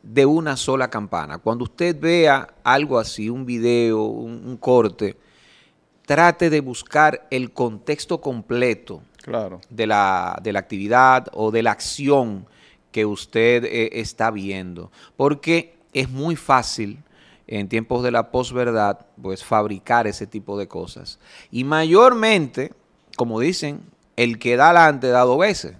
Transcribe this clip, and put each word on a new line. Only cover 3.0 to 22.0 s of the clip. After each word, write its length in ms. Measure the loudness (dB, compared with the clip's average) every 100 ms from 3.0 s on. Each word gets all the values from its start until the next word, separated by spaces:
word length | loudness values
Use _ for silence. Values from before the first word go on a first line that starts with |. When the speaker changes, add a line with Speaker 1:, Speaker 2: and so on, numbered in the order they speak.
| -2 -8 -8
Speaker 1:
un 160 | -8
video, 600 | -8 -2 0 2 2 0
un, 380 | -2 -6 -10 -14 -14
un 100 | -8
corte, 600 | 2 4 4 -2 -6 -6 _ _ _ _ _ _ _ _ -2
trate 420 | 4 4 4 0
de 120 | 0
buscar 680 | -4 -12 -4 2 2 2 _
el 220 | -6 -6
contexto 720 | -4 -4 -4 -8 -8 -6 -6
completo 800 | -6 -8 -6 0 0 -2 -8 -18 _ _
Speaker 2:
Claro. 380 | -8 -8 -6 -12 _
Speaker 1:
de 180 | -6 0
la, 500 | 2 2 0 -2 -6
de 120 | -4
la 80 | -6
actividad 680 | -6 -8 2 6 6 4 0
o 180 | -4 0
de 140 | 2
la 80 | 0
acción 720 | -2 -8 -6 2 2 2 -6 -14 _ _ _ _
que 120 | -4
usted, 600 | -2 -4 -6 0 2 2
eh, 260 | 0 -4 -4 -4
está 300 | -10 -4 -4
viendo. 600 | -2 -8 -8 -10 -14 -18 _ -20 -2
Porque 600 | -2 0 -2 -2 -2 _ _
es 160 | -6 -4
muy 280 | -6 -6 -6
fácil, 680 | 0 0 0 -8 -8 -10 _ _ _ _ -10
en 200 | -8 -4
tiempos 360 | -4 -2 -2
de 80 | 0
la 180 | 0 -2
posverdad, 760 | -4 -4 -4 -2 0 0 -2 _ _
pues, 220 | -10 -10
fabricar 600 | -2 0 0 -6 0 0 0
ese 220 | -6 -12
tipo 280 | -12 -10 -10
de 120 | -10
cosas. 500 | -12 -12 -16 -20 -20 _ -20 -12
Y 140 | -6
mayormente, 1080 | -2 0 4 6